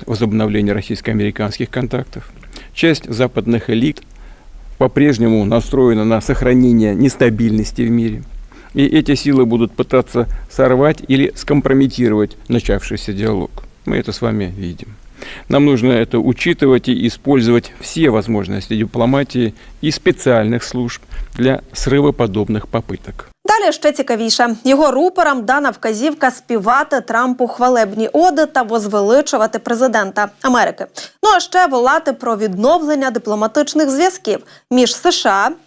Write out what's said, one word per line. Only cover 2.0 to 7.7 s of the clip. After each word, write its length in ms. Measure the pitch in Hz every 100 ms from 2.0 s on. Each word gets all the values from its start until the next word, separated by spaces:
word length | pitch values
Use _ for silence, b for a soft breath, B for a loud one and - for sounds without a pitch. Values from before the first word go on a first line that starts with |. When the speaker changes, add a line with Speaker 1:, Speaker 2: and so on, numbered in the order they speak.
| 131 113 - - B B B
Speaker 1:
Часть 320 | - 165 147 -
западных 600 | 110 127 - 110 117 -
элит 320 | 113 143 - - b b b b - - -
по-прежнему 680 | 131 - 147 117 117 113 101
настроена 580 | 117 - 135 127 110
на 160 | 110 113
сохранение 720 | - 135 127 127 127 117 107 98
нестабильности 880 | 135 - 120 110 113 110 107